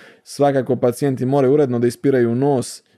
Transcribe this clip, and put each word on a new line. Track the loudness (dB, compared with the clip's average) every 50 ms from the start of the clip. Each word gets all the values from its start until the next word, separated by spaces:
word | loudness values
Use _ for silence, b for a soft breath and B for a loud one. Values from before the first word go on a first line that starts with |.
| B B B B B
Svakako, | -14 -4 -2 0 0 2 0 0 -2 -2
pacijenti | 0 0 -2 -2 0 -2 -4 -2 -2 -2
moraju | -2 0 2 2 2 4
uredno | 2 2 0 0 0
da | 0
ispiraju | -2 -2 -2 -2 0 2 2 2 0 0
nos, | 0 0 0 0 0 -2 -6 -10 -18 _ _ _